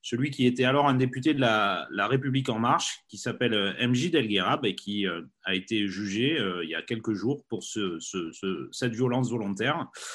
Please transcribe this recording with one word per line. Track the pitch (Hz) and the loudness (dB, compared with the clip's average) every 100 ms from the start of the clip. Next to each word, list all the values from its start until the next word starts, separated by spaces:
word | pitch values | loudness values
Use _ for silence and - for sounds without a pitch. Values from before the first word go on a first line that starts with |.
| - | -4
celui | 120 147 | -2 -2
qui | 135 123 | 4 2
était | 123 127 | 4 4
alors | 139 143 | 4 4
un | 131 | 4
député | 127 127 139 | 2 0 0
de | 143 | 4
la, | 123 107 101 90 58 | 4 4 4 0 -4
la | 101 101 | -2 0
République | 135 139 135 131 | 2 2 0 0
En | 113 | 0
Marche, | 120 156 - - _ | 2 2 0 -8 _
qui | 104 | -10
s'appelle, | 123 107 123 | -8 0 2
euh, | 110 98 92 | 2 0 0
M | 123 | 2
J | 123 170 | 2 2
Delguerab | 160 110 101 92 143 113 | 2 2 2 2 2 0
et | 95 | -2
qui, | - 104 95 | -4 -2 -2
euh, | 85 82 _ 95 | -2 -8 _ -2
a | 92 | -2
été | 92 110 101 | 0 -2 0
jugé, | 95 104 101 131 160 | -2 -4 0 0 0
euh, | 98 90 80 | -2 -2 -4
il | |
y | 82 | -6
a | |
quelques | - 117 113 | -4 -4 -2
jours | 104 107 107 _ | -2 0 -2 _
pour | 101 | -8
ce, | - 110 95 82 | -6 -4 -2 -4
ce, | - 95 82 | -6 -6 -6
ce, | - 95 87 - | -6 -4 -4 -6
cette | - 123 | -4 -4
violence | 110 127 123 123 | 0 0 2 0
volontaire. | 117 101 98 117 160 - - - | -2 -4 -2 -2 -2 -6 -12 -14